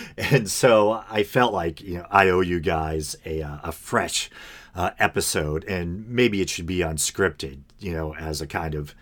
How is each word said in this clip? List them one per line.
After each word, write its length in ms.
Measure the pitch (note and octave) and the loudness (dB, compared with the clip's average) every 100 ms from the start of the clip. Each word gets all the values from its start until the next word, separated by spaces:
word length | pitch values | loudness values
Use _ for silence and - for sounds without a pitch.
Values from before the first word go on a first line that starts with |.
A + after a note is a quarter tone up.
| - - | -14 -6
And 300 | G2+ C#3 G2+ | 2 2 2
so 560 | - C3 A2 G#2 A2+ A2 | 2 6 6 6 0 -2
I 140 | G#2+ | -2
felt 280 | G#2 C3 B2 | 0 2 2
like, 300 | G2 E2+ D#2 | 2 -2 -6
you 160 | - F2 | -8 -10
know, 100 | - | 2
I 180 | G2 F#2+ | 4 6
owe 120 | F2+ | 4
you 180 | F2 F2 | 2 0
guys 560 | D#2+ D#2+ D#2 D#2 D2+ - - | 0 0 0 -4 -6 -8 -6
a, 160 | D#2+ | -6
uh, 160 | D2+ D2 | -6 -8
a 80 | - | -10
fresh, 580 | - - A#2+ F2 - - - - - - F2+ | -10 -2 -2 0 -4 -6 -12 -20 -20 -12 -4
uh, 160 | F2+ - | -4 2
episode, 640 | G#2 G2+ - - D2+ D2+ | 2 2 -2 0 0 -2
and 440 | - F#2 E2+ F2+ A2 | -2 -4 -4 -6 -4
maybe 320 | A#2+ A#2+ G2+ | 2 2 2
it 100 | F2 | -2
should 160 | - E2+ | -4 -4
be 100 | F2+ | -2
unscripted, 840 | E2+ D#2 - - F#2 - D2+ C#2 - - | -2 -2 -4 0 0 -2 -10 -12 -20 -12
you 120 | G2+ | -8
know, 220 | E2 D#2 | -6 -6
as 280 | D#2 D#2+ D#2 | -8 -6 -6
a 60 | D2+ | -6
kind 280 | F#2+ E2 D2+ | -6 -4 -6
of 180 | D2 - | -8 -14